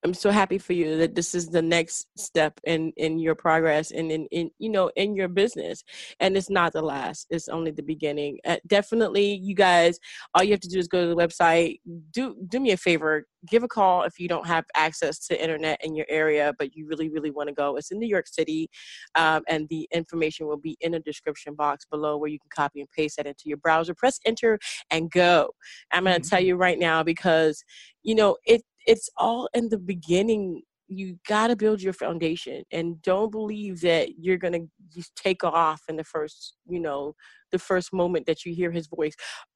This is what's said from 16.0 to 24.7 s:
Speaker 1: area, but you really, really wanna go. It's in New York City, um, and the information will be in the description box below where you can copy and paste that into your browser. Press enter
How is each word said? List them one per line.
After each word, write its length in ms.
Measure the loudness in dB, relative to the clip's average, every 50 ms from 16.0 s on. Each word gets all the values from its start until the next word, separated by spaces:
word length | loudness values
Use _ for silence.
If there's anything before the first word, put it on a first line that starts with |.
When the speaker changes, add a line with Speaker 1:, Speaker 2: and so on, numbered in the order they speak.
| -6 -2
Speaker 1:
area, 440 | -2 0 2 2 2 2 2 0 0 _
but 160 | -6 -8 _
you 100 | -14 -8
really, 220 | -8 -6 -4 -4 -4
really 240 | -4 -4 -6 -4
wanna 220 | -6 -6 -8 -6 -4
go. 240 | -4 -4 -2 -2 -6
It's 120 | -8 -8
in 60 | -8 -6
New 80 | -4 0
York 200 | 0 -2 -2 -4
City, 420 | -4 -4 -4 -2 -2 -6 -6 -6 _ -20 -20 -20 -20 -20 -20 -4 _
um, 280 | 2 2 2 2 0 0 -2
and 220 | -2 -2 -2 -4
the 180 | -6 -8 -6 -4 -4
information 540 | -6 -6 _ -4 -2 -2 -2 -2 -4 -6 -6
will 100 | -6 -6
be 160 | -6 -10 -10 _
in 100 | -6 -4
the 80 | -4 -4
description 560 | -6 -8 -12 -8 _ -8 -8 -8 -12 -16 -6
box 300 | -4 -2 -2 -2 -4 -8
below 320 | _ -8 -4 -4 -2 -2 -2
where 120 | -4 -6
you 100 | -8 -8
can 100 | _ _ -4
copy 280 | -4 -4 -4 _ -8
and 100 | -16 -12
paste 240 | _ -4 -4 -4 -2 -6
that 80 | -8
into 180 | -8 -10 _ -8
your 120 | -8 -8 -2
browser. 360 | _ 2 2 2 2 -2 -4
Press 260 | _ 0 0 0 2 _
enter 340 | -2 -2 2 2 2 2 2 -2 -10